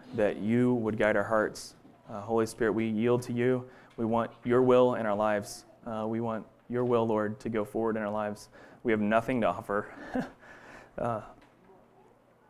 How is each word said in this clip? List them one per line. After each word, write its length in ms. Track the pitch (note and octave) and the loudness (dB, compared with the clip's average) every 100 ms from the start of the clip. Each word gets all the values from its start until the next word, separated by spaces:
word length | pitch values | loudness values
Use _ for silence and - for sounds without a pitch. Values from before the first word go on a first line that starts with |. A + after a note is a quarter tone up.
| - A2+ | -8 0
that 220 | G#2 - | 0 0
you 380 | G#2 A#2+ B2 B2 | 0 2 4 2
would 220 | A2 G#2+ | 0 0
guide 200 | G#2+ G#2+ | 2 2
our 60 | |
hearts. 520 | G2+ A2 G2 - - - - - - | 2 2 0 -4 -14 -20 -20 -20 -16
Uh, 120 | G#2+ | -12
Holy 240 | G#2+ A2+ A2 | -2 0 0
Spirit, 260 | - A2+ | 0 0
we 140 | G#2 A2+ | 2 0
yield 360 | G#2+ A#2 B2 | 0 2 2
to 100 | B2 | 0
you. 320 | A#2+ B2 B2+ B2+ - - - | 0 0 0 -4 -16 -16 -6
We 80 | A2+ | -2
want 260 | A#2 A2+ - B2 | 0 -2 -6 2
your 160 | B2 | 4
will 320 | B2+ B2 B2+ | 6 6 6
in 120 | A2 A2 | 2 -2
our 120 | G2+ | 0
lives. 480 | G#2+ G#2 G#2+ - - - - | 0 0 -4 -12 -20 -18 -10
Uh, 200 | A2 A2 | -6 -4
we 140 | A2+ | -4
want 240 | A#2 A2 - _ - | -4 -6 -10 _ -6
your 160 | A#2+ B2 | -2 2
will, 200 | A#2 A2+ | 2 2
Lord, 360 | G#2+ G#2 A2 | 0 -2 -4
to 80 | A2+ | -4
go 160 | A2 G#2 | -4 -2
forward 320 | A2+ A2+ A2 | -2 -2 -2
in 60 | |
our 60 | G#2 | -4
lives. 380 | G#2+ G#2+ G#2 - - - - | -4 -6 -8 -14 -20 -20 -6
We 100 | B2 | 0
have 80 | A2 | 2
nothing 400 | G#2 A2+ A2+ B2+ | 4 2 2 0
to 60 | G2 | 0
offer. 400 | G2+ A2 G2+ - - - | 0 -2 -4 -4 -12 -8
<laughs> 120 | B3+ - - - - - - - - | -8 -8 -12 -20 -20 -20 -20 -18 -8
Uh, 240 | A#2+ A2 - - - _ - - _ _ _ _ _ _ | -6 -6 -10 -20 -20 _ -20 -20 _ _ _ _ _ _